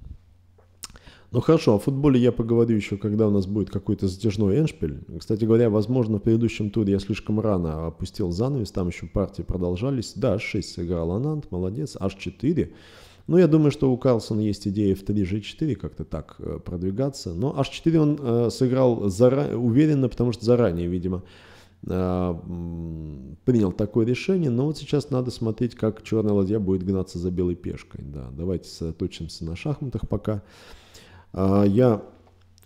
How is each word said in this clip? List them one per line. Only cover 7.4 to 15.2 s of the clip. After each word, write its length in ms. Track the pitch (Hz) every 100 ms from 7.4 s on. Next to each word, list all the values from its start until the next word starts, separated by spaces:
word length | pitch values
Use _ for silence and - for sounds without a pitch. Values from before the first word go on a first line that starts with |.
рано 480 | 107 95 85 78 80
опустил 420 | - 90 - 90
занавес, 400 | 85 127 143 98
там 160 | - 87
еще 180 | - 87
партии 300 | 104 92 -
продолжались. 680 | 85 92 87 90 127 135 101
Да, 200 | - 123
Аш 80 | 92
шесть 300 | - 107 -
сыграл 360 | - 87 87 82
Ананд, 400 | 98 143 156 -
молодец, 460 | 87 92 117 151 -
Аш 140 | 98
четыре. 580 | - 87 - 139 170 95 - - - - - -
Ну, 120 | 165
я 100 | 170
думаю, 240 | 156 147
что 200 | - 135
у 60 | 123
Карлсона 420 | 135 117 - 110
есть 280 | 107 98 107
идея 260 | 98 101
эф 100 | 95
три, 200 | - 104